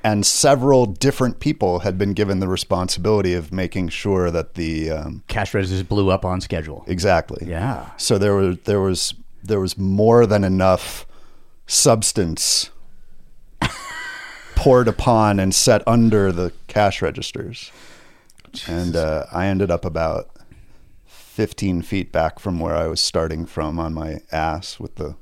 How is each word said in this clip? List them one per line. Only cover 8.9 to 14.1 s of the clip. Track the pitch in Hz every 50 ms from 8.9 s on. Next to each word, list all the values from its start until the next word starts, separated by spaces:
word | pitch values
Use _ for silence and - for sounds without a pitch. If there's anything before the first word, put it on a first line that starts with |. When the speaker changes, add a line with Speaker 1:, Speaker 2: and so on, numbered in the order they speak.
| 90 - - - - - - - - - -
Speaker 1:
there | 98 110 98
was | 95 90 -
more | - 98 95 95 101 107 113 117 120 120
than | 101 107 104 98
enough | 95 95 95 92 95 92 90 - - - - - - - - - - - - - - - - -
substance | - - - - 139 117 110 104 - - 110 92 82 78 - - - - - - - - - - - - - - - - - - - - - - - - -
<laughs> | - - - - - - - - - -